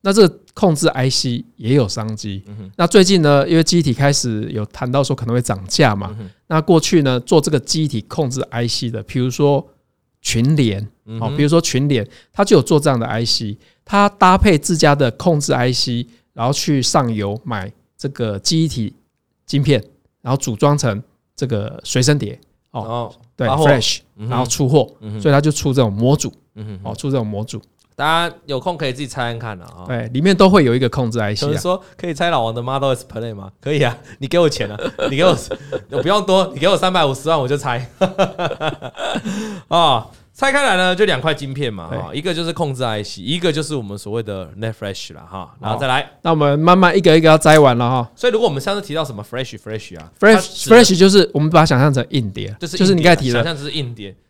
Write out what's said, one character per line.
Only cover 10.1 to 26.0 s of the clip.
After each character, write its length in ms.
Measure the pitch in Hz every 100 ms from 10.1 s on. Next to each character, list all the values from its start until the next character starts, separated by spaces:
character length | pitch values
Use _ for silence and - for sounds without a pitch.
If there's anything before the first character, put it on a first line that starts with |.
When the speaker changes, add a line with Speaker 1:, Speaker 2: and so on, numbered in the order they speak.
| _
Speaker 1:
群 340 | - 113 127 151
联， 300 | 123 101 104 _ -
Speaker 2:
嗯 120 | 113
哼。 100 | 110
Speaker 1:
哦， 60 | 143
比 60 |
如 60 | 147
说 100 | 165
群 300 | 170 131 143
联， 180 | 123 101 - _
它 120 | -
就 140 | 202 180
有 40 |
做 160 | 120 156
这 100 | 147
样 120 | 127
的 60 | 113
I 180 | 110
C， 320 | 117 - 110 107 _ _
它 240 | _ 202 202
搭 300 | 202 185 190
配 180 | 214 156
自 200 | - 165
家 180 | 156
的 160 | 143 131
控 280 | - 185 156
制 120 | 139
I 200 | 135 123
C， 340 | 123 - 120 123 _ _
然 140 | - 117
后 60 |
去 300 | 143 - 143
上 300 | 120 165 123
游 280 | 107 101 104
买 300 | - 110 95 - _ _
这 100 | 143
个 280 | 139 113 98
记 240 | - 160
忆 60 | 160
体 260 | - 104 - _ _ _ _ _
晶 160 | 143
片， 200 | 139 131 - _ _ _
然 100 | 120
后 60 | 135
组 180 | -
装 220 | 104 147 147
成 260 | 127 101 - _ _
这 120 | - 131
个 340 | 110 107 107
随 200 | - -
身 160 | 123 147
碟， 200 | 107 - _ _ _
哦， 100 | 123
Speaker 2:
哦， 320 | 107 120 117 - _
Speaker 1:
对， 140 | _ 131
Speaker 2:
发 80 | 135
货。 100 | 151
Speaker 1:
flash， 340 | 139 107 - _ _
Speaker 2:
嗯 100 | 107
哼。 20 |
Speaker 1:
然 100 | 120
后 60 |
出 240 | 127 - 135
货， 180 | 151 110 _
Speaker 2:
嗯 120 | 107
哼。 80 | 104
Speaker 1:
所 80 | 104
以 20 |
它 80 | 143
就 100 | 151
出 220 | 147 147
这 80 | 131
种 100 | 120
模 240 | 101